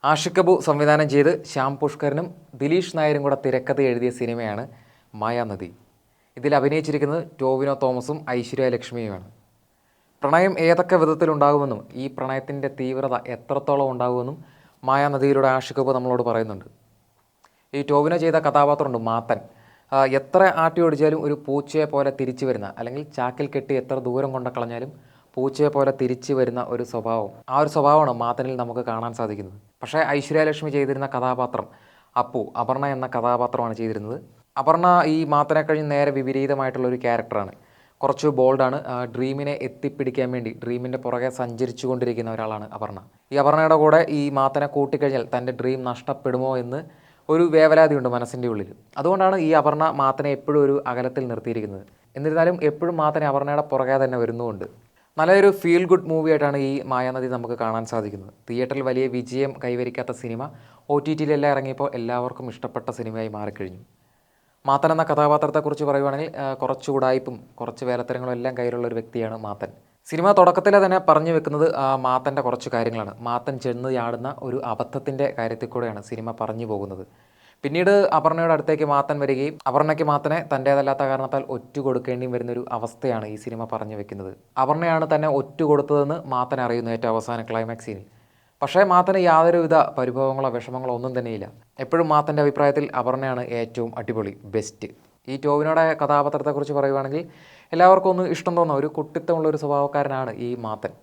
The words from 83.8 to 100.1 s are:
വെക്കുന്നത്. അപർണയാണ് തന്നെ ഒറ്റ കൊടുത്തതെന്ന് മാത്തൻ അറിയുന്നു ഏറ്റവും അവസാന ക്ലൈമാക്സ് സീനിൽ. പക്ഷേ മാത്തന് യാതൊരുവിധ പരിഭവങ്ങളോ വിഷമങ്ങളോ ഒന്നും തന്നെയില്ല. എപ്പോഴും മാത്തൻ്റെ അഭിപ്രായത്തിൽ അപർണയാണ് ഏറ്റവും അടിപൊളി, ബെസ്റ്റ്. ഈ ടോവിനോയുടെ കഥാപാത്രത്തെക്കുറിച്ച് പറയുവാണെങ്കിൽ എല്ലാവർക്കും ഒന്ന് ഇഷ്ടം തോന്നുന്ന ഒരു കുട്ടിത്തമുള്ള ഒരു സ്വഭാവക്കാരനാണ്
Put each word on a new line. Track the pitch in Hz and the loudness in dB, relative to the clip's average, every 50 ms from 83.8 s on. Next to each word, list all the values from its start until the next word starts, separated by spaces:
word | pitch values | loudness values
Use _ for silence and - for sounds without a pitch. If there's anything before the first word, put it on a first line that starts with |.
| 110 107 107 104 | -6 -8 -10 -10
വെക്കുന്നത്. | 101 104 104 101 95 95 98 _ _ _ _ 143 131 | -10 -10 -12 -12 -12 -12 -14 _ _ _ _ -2 0
അപർണയാണ് | 131 151 156 170 170 160 160 160 151 160 | 0 2 0 2 0 2 0 2 2 2
തന്നെ | 151 151 156 139 139 | 2 2 2 0 0
ഒറ്റ | 135 147 - - 165 147 | -2 -4 -4 -2 2 4
കൊടുത്തതെന്ന് | 147 143 143 143 147 147 143 139 156 170 - 135 131 | 4 4 4 2 2 2 2 0 -2 -6 -6 -4 -2
മാത്തൻ | 123 127 127 139 127 123 | -2 -2 -2 -2 -2 -2
അറിയുന്നു | 117 117 120 117 117 117 | -2 -2 -2 -2 -4 -4
ഏറ്റവും | 113 120 117 113 | -2 -2 0 0
അവസാന | 113 110 - 120 117 110 113 | -2 -2 -4 -8 -8 -6 -4
ക്ലൈമാക്സ് | 113 113 113 113 117 113 - - | -4 -4 -4 -4 -8 -12 -10 -12
സീനിൽ. | 107 95 101 - _ _ _ _ _ _ _ _ _ _ - | -12 -12 -14 -20 _ _ _ _ _ _ _ _ _ _ -6
പക്ഷേ | 139 - 185 202 196 180 | 0 4 4 4 6 6
മാത്തന് | 180 180 185 185 190 180 | 4 6 4 2 4 4
യാതൊരുവിധ | 175 160 160 165 170 175 175 165 156 165 156 139 - - - | 6 6 6 6 6 4 4 4 4 4 4 4 4 0 -4
പരിഭവങ്ങളോ | 127 127 123 131 135 135 135 135 135 131 117 | -4 -2 -2 0 0 0 0 0 -2 -2 -2
വിഷമങ്ങളോ | 120 113 123 127 127 131 127 123 | -4 -8 -8 -10 -8 -4 -4 -4
ഒന്നും | 120 123 131 127 123 | -4 -4 -4 -4 -4
തന്നെയില്ല. | 123 117 113 104 101 - - - _ _ _ - 135 | -4 -4 -8 -8 -10 -12 -16 -20 _ _ _ -12 -6
എപ്പോഴും | 127 - 165 170 156 151 | 0 2 2 4 4 4
മാത്തൻ്റെ | 151 147 160 151 151 147 | 2 2 2 2 2 2
അഭിപ്രായത്തിൽ | 147 139 - 147 143 139 151 143 143 - 127 | 2 4 4 4 4 4 2 -2 -2 -4 -4
അപർണയാണ് | 117 123 127 135 135 135 127 123 123 - 120 117 | -2 -2 -2 -2 -2 -4 -4 -6 -6 -6 -4 -6
ഏറ്റവും | 117 113 117 123 117 117 113 - | -6 -6 -6 -6 -6 -6 -6 -8
അടിപൊളി, | 110 98 120 110 104 101 101 - - 104 95 | -8 -6 -4 -4 -4 -6 -8 -12 -18 -6 -4
ബെസ്റ്റ്. | 110 107 - - _ - 104 - _ _ _ _ _ _ - | -4 -4 -4 -12 _ -16 -16 -16 _ _ _ _ _ _ -12
ഈ | 131 135 135 | -12 -4 0
ടോവിനോയുടെ | 147 143 147 151 156 160 160 165 160 156 151 | 0 0 2 2 2 4 4 4 2 2 0
കഥാപാത്രത്തെക്കുറിച്ച് | 147 143 147 143 143 147 147 147 135 151 143 143 147 135 147 | 0 2 2 2 2 2 -2 -2 -2 -2 -2 -2 -4 -2 -2
പറയുവാണെങ്കിൽ | 143 139 135 139 139 135 135 139 156 175 175 - - - - - - - _ - | 0 0 0 0 0 -2 -4 -4 -6 -6 -8 -16 -20 -20 -20 -20 -20 -14 _ 4
എല്ലാവർക്കും | 165 175 185 190 190 190 190 185 | 6 8 8 8 8 6 2 2
ഒന്ന് | 175 185 165 160 | 2 0 -2 -2
ഇഷ്ടം | 165 - 185 175 | -2 -2 -2 2
തോന്നുന്ന | 170 170 160 147 139 | 2 2 2 2 0
ഒരു | 143 151 151 | -2 -2 -4
കുട്ടിത്തമുള്ള | 156 151 151 - 170 - - 170 160 156 156 | -6 -8 -6 -6 -8 -2 -2 -2 0 2 0
ഒരു | 151 147 | 0 0
സ്വഭാവക്കാരനാണ് | 151 143 143 143 143 143 143 147 143 135 | -2 -2 0 0 0 0 0 -2 -2 -2